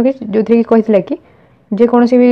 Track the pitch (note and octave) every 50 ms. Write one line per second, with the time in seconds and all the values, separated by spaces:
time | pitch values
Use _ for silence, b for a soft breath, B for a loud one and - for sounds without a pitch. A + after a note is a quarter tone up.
0 | A#3 C4 C4+ C4 A3 G#3+ G3 A3 G#3+ G#3+ A#3 A#3 A3+ - A#3+ A3+ G#3+ A3 G#3+ F#3+
1 | F#3+ - C#4+ - b b b b b b b b b b G#3+ F#3+ A#3+ A#3 A#3+ A#3+
2 | A#3+ A#3 B3+ B3 B3 B3